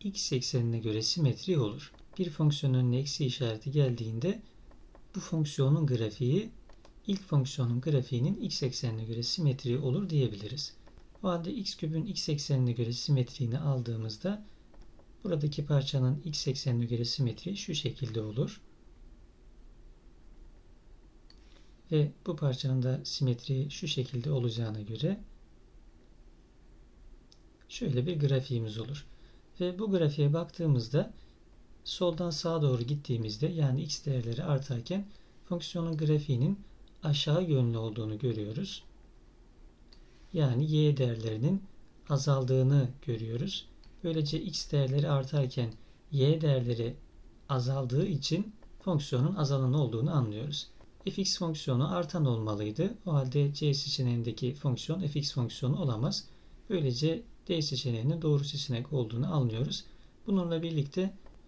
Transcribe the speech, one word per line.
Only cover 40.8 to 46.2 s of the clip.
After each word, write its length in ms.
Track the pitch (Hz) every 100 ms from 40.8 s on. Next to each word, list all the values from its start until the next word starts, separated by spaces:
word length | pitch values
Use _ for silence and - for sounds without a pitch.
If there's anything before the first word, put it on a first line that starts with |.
| 151 135
değerlerinin 680 | 123 113 110 107 139 196 - - - - -
azaldığını 800 | 143 147 135 127 131 131 143 123 - -
görüyoruz. 600 | 113 113 117 196 - - - - -
Böylece 380 | 175 160 147 156
x 300 | 190 151 -
değerleri 360 | 143 131 139 147
artarken 640 | 143 131 147 127 127 117 113 - - -
y 280 | 143